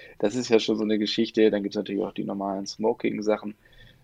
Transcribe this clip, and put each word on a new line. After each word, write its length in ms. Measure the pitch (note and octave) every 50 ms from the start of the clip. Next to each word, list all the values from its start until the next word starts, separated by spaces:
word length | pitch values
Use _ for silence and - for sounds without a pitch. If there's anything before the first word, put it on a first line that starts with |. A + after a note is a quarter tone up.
| - - - -
Das 160 | - G#2+ A2
ist 140 | B2+ B2 -
ja 100 | A#2 G#2+
schon 180 | - - A2
so 60 | G#2+
eine 160 | A2 G#2+ A2 G#2
Geschichte. 520 | G#2+ G2+ - - A#2 - - A2 A2 G#2+
Dann 120 | G#2 G#2
gibt's 140 | G2 G2+ -
natürlich 260 | G#2 F#2 - G2+ G2+
auch 100 | G2+ G2 -
die 100 | - -
normalen 420 | G#2 G2+ G2 G2 G2 G2 G2 G2
Smoking-Sachen. 880 | - - - G#2+ A2+ A#2+ - - A2+ A2 G#2+ G#2 G#2+ G#2+ - - G#2 - _ _ _ - - - - - _